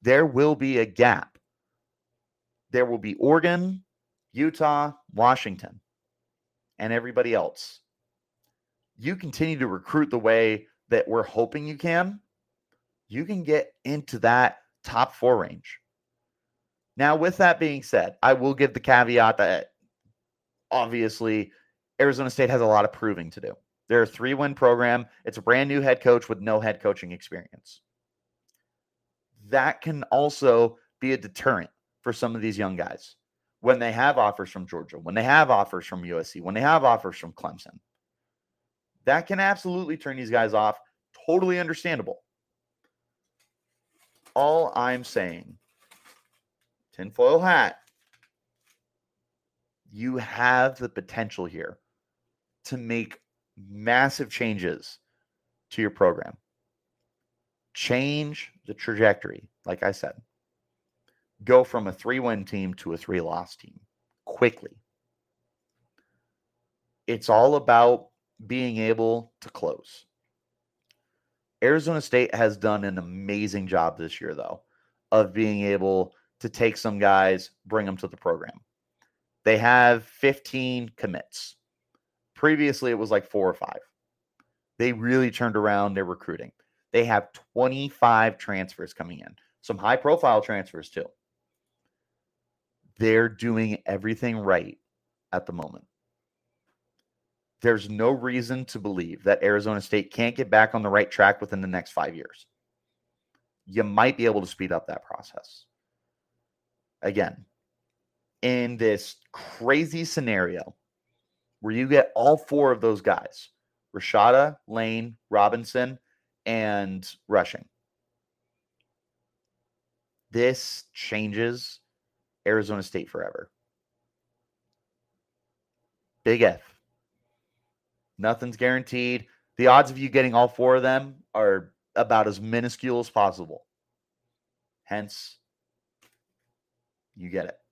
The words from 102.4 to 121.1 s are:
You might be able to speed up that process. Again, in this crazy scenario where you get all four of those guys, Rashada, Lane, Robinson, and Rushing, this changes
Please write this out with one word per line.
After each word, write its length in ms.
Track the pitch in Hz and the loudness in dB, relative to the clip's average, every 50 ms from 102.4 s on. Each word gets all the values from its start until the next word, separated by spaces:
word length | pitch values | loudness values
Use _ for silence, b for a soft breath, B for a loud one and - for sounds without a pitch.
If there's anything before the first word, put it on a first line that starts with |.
| _ _ _ _ _ _ _ _ _ _ _ _ _ _ _ _ _ _ _ _ _ _ _ _ _ | _ _ _ _ _ _ _ _ _ _ _ _ _ _ _ _ _ _ _ _ _ _ _ _ _
You 180 | - 92 110 110 | -10 -4 -4 -2
might 320 | 104 101 107 113 131 131 | 0 2 4 4 4 2
be 100 | - 117 | 2 0
able 160 | 117 107 104 | 0 0 0
to 60 | 92 90 | -4 -6
speed 240 | - _ 95 90 | -8 _ -6 -4
up 140 | 87 80 - - | -4 -6 -6 -8
that 180 | - - _ | -14 -14 _
process. 600 | - - - - - _ - - - - - _ _ _ _ _ _ _ _ _ _ _ _ _ _ _ _ _ _ _ _ _ _ _ _ _ _ _ _ | -14 -16 -16 -16 -16 _ -20 -20 -20 -20 -20 _ _ _ _ _ _ _ _ _ _ _ _ _ _ _ _ _ _ _ _ _ _ _ _ _ _ _ _
Again, 440 | - - 101 104 95 80 - - - _ _ _ _ _ _ _ _ _ _ _ _ _ _ _ _ _ _ _ - | -8 -6 -2 -2 -4 -4 -6 -14 -20 _ _ _ _ _ _ _ _ _ _ _ _ _ _ _ _ _ _ _ -4
in 340 | 123 123 123 123 120 120 113 | -2 -2 -2 -4 -6 -6 -2
this 380 | 117 110 104 101 - - - _ _ _ | 0 0 0 0 -4 -12 -20 _ _ _
crazy 720 | _ - - - - - 117 117 139 151 165 156 147 165 165 | _ -20 -20 -20 -16 0 4 4 4 4 2 -4 -6 -8 -8
scenario 720 | 160 - - 139 120 110 95 92 87 87 85 - - - _ _ _ _ _ _ _ _ _ _ _ _ _ _ _ _ _ | -6 -6 -4 -2 -2 0 0 0 -2 -4 -8 -12 -14 -20 _ _ _ _ _ _ _ _ _ _ _ _ _ _ _ _ _
where 120 | - 107 110 | -8 -6 -4
you 140 | 117 127 135 | -4 -2 4
get 240 | 143 143 - - - | 6 4 4 4 2
all 220 | 110 117 135 151 151 | 0 4 4 4 2
four 340 | - - 143 147 147 135 | 0 -4 0 2 2 2
of 80 | 127 110 | 2 2
those 220 | 101 113 110 104 | 0 0 0 0
guys, 480 | 92 104 92 - - - - - - - _ _ _ _ _ _ _ _ _ | 0 -2 -2 -2 -4 -12 -18 -20 -20 -20 _ _ _ _ _ _ _ _ _
Rashada, 600 | 98 - - - 110 104 117 123 131 139 147 147 _ _ - | -14 -12 -2 2 4 6 6 6 6 4 2 0 _ _ -10
Lane, 500 | 107 113 113 110 113 113 113 120 113 _ _ _ | -6 -6 -4 -4 -4 -6 -8 -10 -14 _ _ _
Robinson, 640 | 104 107 101 107 110 117 117 113 - 127 123 127 131 131 _ _ _ _ _ _ _ _ _ | 2 4 4 4 2 0 -8 -6 -4 -4 -4 -4 -6 -14 _ _ _ _ _ _ _ _ _
and 640 | - 113 113 110 107 104 101 101 95 95 92 90 - - _ _ _ | -6 -4 -4 -2 -2 -2 -4 -4 -6 -8 -10 -12 -16 -20 _ _ _
Rushing, 380 | 104 98 87 - - - - _ _ _ _ _ _ _ _ _ _ _ _ _ _ _ _ _ _ _ _ _ _ _ _ _ _ _ _ _ _ _ _ _ _ _ _ _ _ _ _ _ _ _ _ _ _ _ _ _ _ _ _ _ | 0 0 0 0 -6 -16 -18 _ _ _ _ _ _ _ _ _ _ _ _ _ _ _ _ _ _ _ _ _ _ _ _ _ _ _ _ _ _ _ _ _ _ _ _ _ _ _ _ _ _ _ _ _ _ _ _ _ _ _ _ _
this 540 | - 113 120 127 127 131 - - - - - _ _ | -2 0 0 0 0 -2 -8 -14 -14 -16 -18 _ _
changes 880 | - - - | -16 -12 -8